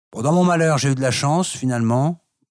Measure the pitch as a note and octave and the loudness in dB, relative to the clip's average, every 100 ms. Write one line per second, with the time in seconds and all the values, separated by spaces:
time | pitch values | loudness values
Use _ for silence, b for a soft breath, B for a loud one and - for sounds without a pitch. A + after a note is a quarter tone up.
0 | _ - C3 F3 F3+ E3+ D#3+ C#3+ C#3 C3 | _ -4 0 2 2 2 2 2 0 -2
1 | C3 A#2+ C#3+ E3 F#3 - C3 A#2+ A2+ A#2+ | -2 -2 -2 -2 -2 -4 -4 -2 0 0
2 | D3 E3+ _ _ _ | 0 -4 _ _ _